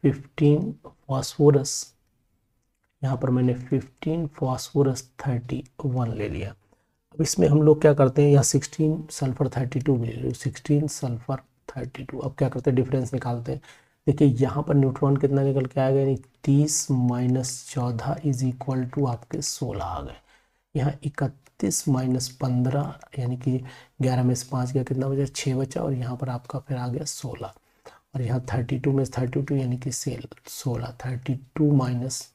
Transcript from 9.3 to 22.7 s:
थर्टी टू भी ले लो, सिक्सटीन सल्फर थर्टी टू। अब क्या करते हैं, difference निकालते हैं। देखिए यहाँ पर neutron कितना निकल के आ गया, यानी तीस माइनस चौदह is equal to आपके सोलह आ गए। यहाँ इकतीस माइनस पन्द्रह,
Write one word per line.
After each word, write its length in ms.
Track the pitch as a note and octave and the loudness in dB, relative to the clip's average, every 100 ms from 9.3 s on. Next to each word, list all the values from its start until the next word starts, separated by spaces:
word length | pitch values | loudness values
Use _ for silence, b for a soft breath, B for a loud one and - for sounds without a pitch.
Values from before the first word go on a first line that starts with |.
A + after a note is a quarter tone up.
| B2 C3+ B2 | -2 -2 -2
थर्टी 220 | B2 C#3+ | -4 -2
टू 160 | C#3 B2+ | 0 0
भी 120 | A#2 | 0
ले 60 | |
लो, 200 | A#2+ C3 | -4 -6
सिक्सटीन 540 | B2 - - - D3 D3+ | -4 -6 -8 0 0 0
सल्फर 520 | - C3 A#2 - C3+ _ _ - | -4 -6 -6 -6 -8 _ _ -16
थर्टी 340 | - C3 - | -10 -10 -10
टू। 160 | B2+ C3 | -12 -8
अब 160 | C3 - | -8 -2
क्या 120 | C3 | -2
करते 220 | B2 C#3+ | 0 2
हैं, 40 | B2+ | 2
difference 380 | B2+ C#3 B2 | 2 0 0
निकालते 380 | C3 B2+ A#2+ A#2+ | -4 -4 -4 -6
हैं। 100 | C3+ B B B B - | -8 B B B B -2
देखिए 200 | C#3+ D3 A#2+ | 4 4 6
यहाँ 220 | C3 C#3+ | 0 0
पर 120 | D3 C#3+ | 2 4
neutron 400 | C3+ C3 C#3 C#3 | 4 2 2 4
कितना 240 | C#3+ C#3 | 2 2
निकल 220 | C#3 C3+ B2+ | 2 0 -2
के 140 | - | 0
आ 80 | C3 | 2
गया, 120 | C3+ | 2
यानी 160 | C#3 B2+ - _ | 2 0 -4 _
तीस 440 | - C#3 D3 - - | 2 4 4 0 0
माइनस 720 | C3 B2 B2 B2 B2+ B2+ - - | 2 2 2 0 0 -2 -10 -8
चौदह 460 | C3+ B2 A2+ C3 - D3+ | -4 -4 -4 -4 -4 -2
is 180 | B2 | 0
equal 420 | B2+ B2 - C3 B2+ | -2 -4 -4 -4 -2
to 180 | C#3+ C3+ | -2 -2
आपके 320 | A#2+ - - | -2 -8 -6
सोलह 400 | C#3+ - B2 G2 F#2 | -6 -6 -6 -6 -6
आ 160 | F2+ | -6
गए। 140 | - - b b b b _ D3+ | -10 -14 b b b b _ -2
यहाँ 180 | C3 - | -2 -2
इकतीस 840 | - - C3+ - _ _ G3+ - - | -10 -4 -6 -6 _ _ -2 -2 0
माइनस 380 | C3 B2+ B2+ - - | 0 0 -2 -4 -6
पन्द्रह, 520 | C3+ B2 B2 | -2 0 0